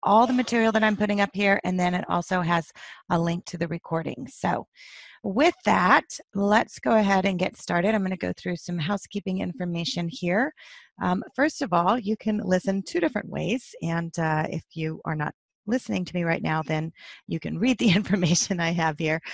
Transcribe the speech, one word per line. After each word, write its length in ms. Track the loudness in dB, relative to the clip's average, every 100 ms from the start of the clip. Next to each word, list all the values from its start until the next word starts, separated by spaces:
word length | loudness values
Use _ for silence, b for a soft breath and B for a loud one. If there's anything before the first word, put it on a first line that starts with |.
all 240 | 4 6 6
the 80 |
material 380 | 2 0 2 2
that 120 | 4
I'm 140 | 2 2
putting 240 | 0 2
up 80 | 0 2
here, 260 | 2 2
and 160 | 2 0
then 140 | 0
it 100 | 0 0
also 320 | -2 0 -2
has 300 | 2 0 0 B B B -2
a 80 | 0
link 260 | 0 -2 -6
to 140 | -6
the 80 | -4
recording. 600 | -6 -4 -4 -4 -8 -10
So 380 | -6 -2 -2 -4 B B B B B
with 320 | -4 2 2 2 2
that, 400 | 4 6 4 2 -8 -8
let's 460 | -2 2 2 2 -2
go 180 | 2 4
ahead 300 | 4 4 2
and 100 | 0
get 200 | -2 -4
started. 360 | -2 0 2
I'm 80 | 2
gonna 160 | 0 -2
go 160 | -4 -4
through 200 | -6 -6
some 240 | -4 -4
housekeeping 600 | -2 -4 -6 -8 -4 -2
information 680 | -4 -4 -4 -2 -4 -4 -4
here. 420 | -2 0 2 0 B B B B -4
Um, 240 | -2 0 -2 0
first 260 | 0 0
of 120 | 0
all, 260 | 2 2 0
you 180 | 0 -2
can 220 | -2 -2
listen 420 | 2 2 2 -2
two 180 | -2 -2
different 300 | 0 -2 -6
ways, 460 | -6 -4 -4 -6 -8
and, 340 | -4 -4 -4 -2
uh, 300 | 0 0 0
if 140 | -4 -8
you 260 | -6 -6 -6 -6
are 100 | -4
not 200 | -4 -6 _ _ -4
listening 360 | -4 -2 -4 -2
to 100 | -2
me 80 |
right 180 | 0 0
now, 200 | 0 -2
then 280 | -2 -2 -4 B B B -8
you 140 | -6
can 180 | -4 -2
read 180 | 0 2
the 120 | 4
<laughs> 40 |
information 640 | 4 2 0 2 2 0 0
I 140 | 0
have 260 | 0 0 0
here. 220 | -2 -2 B